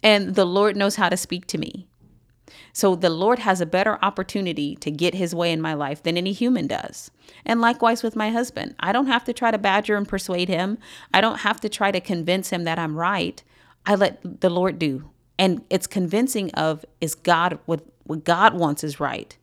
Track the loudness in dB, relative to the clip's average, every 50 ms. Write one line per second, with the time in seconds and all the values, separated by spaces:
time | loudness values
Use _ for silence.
0 | 6 6 4 4 2 0 2 2 2 2 4 4 2 2 2 2 0 0 2 2
1 | 0 0 0 -2 -4 -6 -8 -8 -8 -8 -6 -6 -6 -6 -10 -14 -16 _ _ _
2 | _ -20 _ _ _ _ _ _ _ -20 -20 -20 -20 -14 _ 2 2 2 2 4
3 | 2 0 2 2 2 2 2 2 2 0 2 2 0 0 0 0 2 2 0 0
4 | -2 -2 -2 -4 -8 -6 -4 -4 -4 -2 -4 -4 -4 -6 -6 -6 -6 -6 -4 0
5 | 0 0 0 0 -4 -2 0 0 0 0 0 0 -2 -2 -2 -2 -4 -4 -6 -4
6 | _ -2 -2 0 -2 -2 -2 0 0 0 2 0 0 -2 -4 -4 -6 -8 -12 -14
7 | -18 -20 _ _ _ -20 -20 -12 _ -2 0 2 4 2 2 4 2 2 2 2
8 | -2 -4 -4 -2 -4 -2 0 -2 -2 -4 -4 -8 -8 -8 -8 -4 -2 0 2 2
9 | 2 2 2 0 0 -2 -6 0 0 0 0 2 0 2 2 2 2 0 0 0
10 | 0 -2 -4 -6 -4 -4 -2 -2 -2 -2 0 -2 -2 -2 -4 -6 -10 -18 -20 -20
11 | -8 2 2 4 4 4 0 0 -2 -2 -2 -2 -4 -8 -4 0 0 0 0 -2
12 | -2 -2 -4 -4 0 0 0 0 0 -4 -4 -4 -2 -2 -2 -2 -2 -4 -4 -2
13 | -2 0 0 0 -2 -4 -6 -10 _ _ _ _ _ _ _ _ _ 0 2 4
14 | 4 2 0 -4 -14 -14 -8 0 0 2 2 4 0 0 0 0 -2 -2 -2 -4
15 | -8 -14 _ _ _ _ _ 2 2 2 2 0 -2 _ -2 -2 -2 -2 -2 -2
16 | -2 0 0 0 0 0 0 -2 -4 -4 -4 -2 -2 -2 -2 -4 -8 -20 _ _
17 | -6 -6 -6 -4 _ 2 2 4 4 0 0 -4 _ -4 -4 -4 -4 -12 _ _
18 | _ -8 -8 -6 0 0 2 6 6 4 4 4 0 0 0 -2 -4 -8 -4 -4
19 | -4 -4 -4 -6 -10 _ -20 _